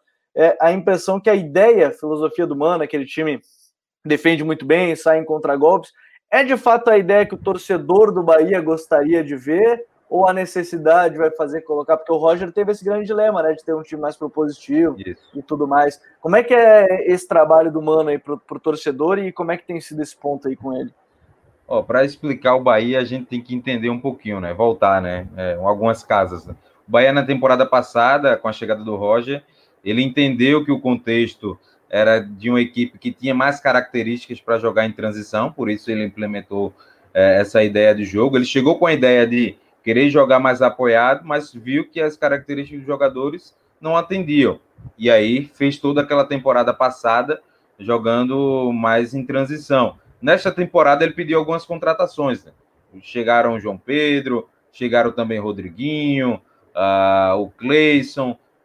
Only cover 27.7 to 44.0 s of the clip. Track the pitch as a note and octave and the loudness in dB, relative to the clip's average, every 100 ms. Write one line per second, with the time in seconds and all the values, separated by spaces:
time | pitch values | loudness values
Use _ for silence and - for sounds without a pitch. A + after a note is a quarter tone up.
27.7 | B2+ A#2 A#2 A#2+ C#3+ C#3 A#2 A2+ G#2+ G#2+ | 0 0 0 2 2 2 0 -2 -6 -6
28.7 | G#2+ A2 G#2 G#2 A#2 A#2+ C#3+ - _ _ | -6 -6 -4 0 0 0 -10 -12 _ _
29.7 | _ G2 A2+ C3+ B2+ C#3 A#2+ B2+ D3+ D3 | _ -4 -2 -2 0 -2 2 2 2 0
30.7 | C3+ B2+ A#2+ A2+ A#2 A2+ - G#2 - _ | -2 -2 -4 -2 -2 -2 -6 -12 -12 _
31.7 | _ _ G2+ A2 A2 G#2 G2 A2+ B2 A#2+ | _ _ 0 2 2 0 -8 -2 0 0
32.7 | A#2+ A#2+ - B2 - C3 B2+ C3+ C#3+ C#3 | -4 -6 -6 -12 -8 -4 0 0 0 0
33.7 | B2+ B2 A#2+ A2 A#2+ - A#2 - A#2 A2+ | 0 -2 -4 -4 -6 -10 -12 -4 -2 0
34.7 | G#2 A2 G#2+ G#2+ G#2 G2+ G#2+ B2+ D#3 A2 | -2 -2 -4 -8 -8 -6 -6 -4 -6 -6
35.7 | G#2 - A2 G#2 G#2+ G#2+ G#2 F#2+ G2+ G2 | -6 -6 -6 -6 -8 -8 -10 -8 -6 -6
36.7 | - _ _ _ F#2 F#2+ F#2+ G2+ A2+ G#2+ | -8 _ _ _ 2 4 4 2 2 2
37.7 | G#2 G#2+ G#2 G2 G2+ B2 B2 B2 C#3 C3 | 4 4 2 -2 0 0 2 0 0 0
38.7 | E3 F3 D3+ B2 B2 A#2 A#2+ A2+ - _ | 2 0 2 2 4 2 0 -2 -6 _
39.7 | _ - A#2 C#3+ D3 C3 C3 C3 B2+ B2+ | _ -2 0 2 4 6 6 4 2 0
40.7 | - B2+ A2+ A#2+ C#3 E3 D3 D3 A#2+ A#2 | 2 2 4 2 0 -2 -6 -6 -14 -6
41.7 | C#3 D3+ E3 D#3 D#3 D3 C#3 C#3 C#3+ C#3 | -6 -4 -4 -6 -2 -2 -2 -4 -10 -10
42.7 | D3 C3+ C#3 C#3 C3 C#3 E3+ - _ _ | -12 -8 -2 -2 -2 -6 -8 -14 _ _
43.7 | _ D#3 E3 | _ -4 -2